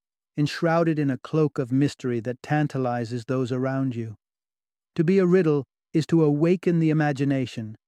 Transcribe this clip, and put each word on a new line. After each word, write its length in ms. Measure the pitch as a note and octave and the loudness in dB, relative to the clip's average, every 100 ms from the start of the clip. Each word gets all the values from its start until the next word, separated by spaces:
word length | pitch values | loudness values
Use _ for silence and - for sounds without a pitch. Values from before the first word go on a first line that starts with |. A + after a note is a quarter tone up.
| _ _ _ - | _ _ _ -4
enshrouded 600 | D3 - E3+ E3 E3 D3+ | -4 0 0 2 2 0
in 120 | C#3+ | -2
a 80 | B2+ | -4
cloak 400 | - D#3 D3+ - | -4 0 0 0
of 140 | B2 | -2
mystery 480 | C3 C#3 - B2+ A#2+ | 0 0 -2 -4 -4
that 220 | A#2 B2 | -4 -8
tantalizes 800 | - D3+ D3+ C3+ B2+ A#2+ A#2 B2 | -2 -2 0 -2 -4 -4 -6 -8
those 260 | A2+ C3 B2 | -4 -4 -2
around 460 | B2+ C3 C3+ C3+ A#2 | -2 -4 -2 -4 -4
you. 200 | A2 G#2 _ _ _ _ _ _ _ | -8 -12 _ _ _ _ _ _ _
To 80 | - | -2
be 160 | E3 G3 | 2 2
a 80 | F3+ | 4
riddle 380 | F#3 E3 D3 B2+ _ _ | 4 4 0 -2 _ _
is 140 | E3 C#3+ | -4 2
to 160 | E3 | 2
awaken 560 | D3+ D3 E3 F#3 - E3+ | 4 2 2 2 2 2
the 120 | D#3+ | 2
imagination, 840 | D3+ D3 C#3 C#3+ C#3 B2+ - G#2+ G#2+ | 2 0 0 0 -2 -4 -8 -12 -12